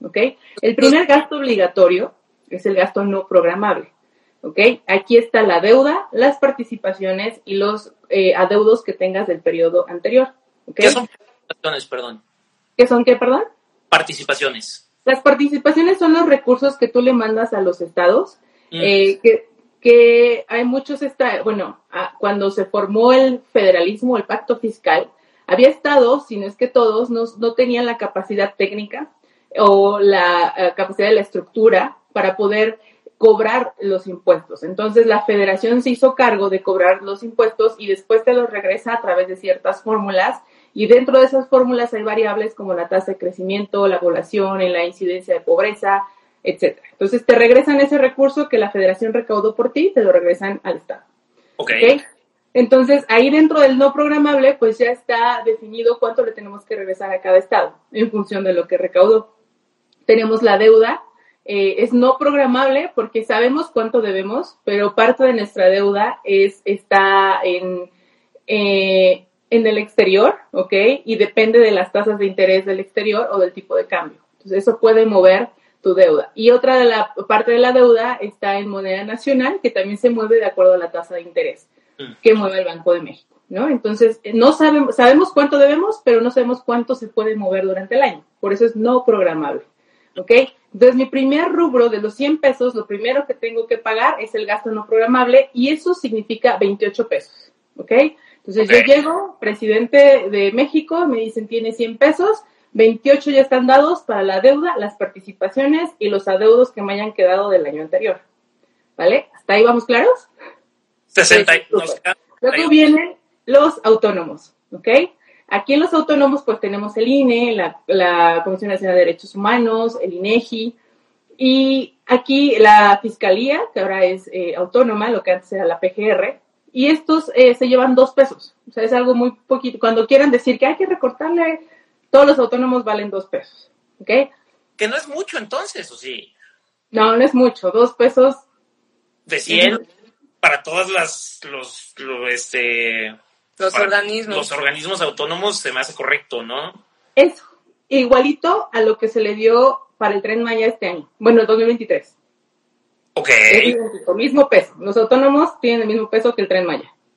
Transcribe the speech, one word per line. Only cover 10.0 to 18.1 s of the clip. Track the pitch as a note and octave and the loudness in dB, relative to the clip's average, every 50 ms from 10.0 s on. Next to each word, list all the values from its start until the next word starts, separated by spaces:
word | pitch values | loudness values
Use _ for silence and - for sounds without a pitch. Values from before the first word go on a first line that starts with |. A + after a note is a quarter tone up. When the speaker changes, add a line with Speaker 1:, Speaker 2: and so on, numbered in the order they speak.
| - G#3 A#3 B3+ C4 C4 - _ _ _ _ _ _ - | -6 -2 0 0 0 0 -4 _ _ _ _ _ _ -14
Speaker 1:
¿ok? | - | -4
Speaker 2:
¿Qué | - G#3 - | 2 2 2
son | G3 B3 A#3+ - | 2 2 -2 -8
participaciones, | _ _ _ _ _ _ _ - - _ - D#3 D3 C#3 - | _ _ _ _ _ _ _ -18 -14 _ -8 -8 -8 -8 -10
perdón? | - B2+ B2 A#2+ A#2+ A2+ A2 _ _ _ _ _ _ _ _ _ _ _ - | -12 -12 -12 -10 -12 -14 -18 _ _ _ _ _ _ _ _ _ _ _ 2
Speaker 1:
¿Qué | B3 | 2
son | B3 B3+ A#3+ A#3 | 4 2 2 2
qué, | - B3 | 2 2
perdón? | B3 B3 A#3+ C4 D#4+ A4+ - _ _ _ _ _ _ _ - - D#3+ | 2 0 -2 -2 -2 -4 -8 _ _ _ _ _ _ _ -2 -2 0
Speaker 2:
Participaciones. | D#3+ - D#3+ C#3+ C#3 - C#3 - C#3+ C3+ A#2+ A2+ - - - - _ _ _ _ - | 0 -2 -10 -10 -6 -6 -6 -4 -4 -6 -6 -8 -16 -18 -20 -20 _ _ _ _ -2
Speaker 1:
Las | C4 C4 C4 | -2 0 2
participaciones | - D4 C#4 - C#4+ C#4+ D4 C4+ - D4 D4+ D#4+ E4 F4+ F#4+ F#4 | 2 2 2 2 0 -2 -2 -2 -2 0 2 2 2 2 2 2
son | F4 D#4+ D#4 | 2 2 2
los | E4 E4+ D#4 | 2 2 2
recursos | C#4 C4+ - A#3+ B3+ B3 C#4 C#4 C#4 - | 2 2 2 0 0 0 0 -2 -2 -2
que | B3 A3+ | -4 -2
tú | - B3 | 0 0
le | B3 C4 B3+ | 0 0 0
mandas | A#3+ A3 G#3+ A3 A3 A3+ A3+ - | 0 -2 -2 -2 -4 -4 -4 -4
a | G3 | -4
los | F#3+ F#3 F3 - | -2 -2 -4 -4
estados, | F3 E3+ - - F3 F3 | -8 -10 -4 0 2 2